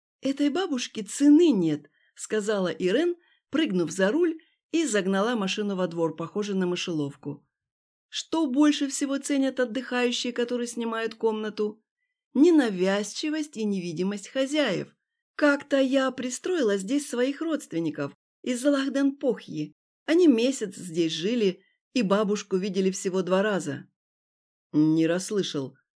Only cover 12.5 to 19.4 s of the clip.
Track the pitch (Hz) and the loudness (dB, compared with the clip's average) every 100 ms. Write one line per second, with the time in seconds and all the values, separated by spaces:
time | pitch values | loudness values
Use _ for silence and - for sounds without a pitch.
12.5 | 320 240 190 185 196 208 - 311 311 302 | 6 4 2 2 0 -2 -6 -6 -4 -6
13.5 | 214 214 196 175 160 190 208 - 269 269 | -4 -4 -2 -4 -4 -4 -4 -8 -4 -2
14.5 | 302 269 165 147 _ _ _ _ - 294 | 0 0 0 -6 _ _ _ _ 0 2
15.5 | 285 - 277 269 269 262 262 247 247 359 | 2 2 2 4 2 0 -2 -8 -6 -4
16.5 | 359 233 196 190 285 285 240 254 285 320 | 0 2 0 0 -2 -2 -2 -2 -2 -4
17.5 | 311 - 165 165 147 143 - _ _ - | -4 -4 -4 -4 -4 -6 -8 _ _ -6
18.5 | 247 269 277 269 262 277 269 277 202 | -2 2 2 0 0 0 0 -2 -4